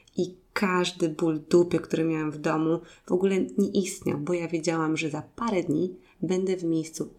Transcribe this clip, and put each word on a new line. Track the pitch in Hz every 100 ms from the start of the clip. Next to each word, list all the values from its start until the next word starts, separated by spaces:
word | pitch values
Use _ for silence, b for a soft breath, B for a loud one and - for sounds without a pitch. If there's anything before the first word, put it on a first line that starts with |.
| B -
i | 180 - _
każdy | - 196 180 175 - 165
ból | 156 165 156 147
dupy, | 175 175 165
który | - 160
miałam | 160 160 156
w | 151
domu, | 151 156 160 165 B B -
w |
ogóle | 185 190 190 - -
nie | 202
istniał, | 202 180 - - 151
bo | 147
ja | 175 165
wiedziałam, | 165 160 165 156 156
że | 160
za | 151 - -
parę | 233 190
dni | 151 151 180 B B B
będę | 160 185 190 185
w |
miejscu | 165 160 156 - 151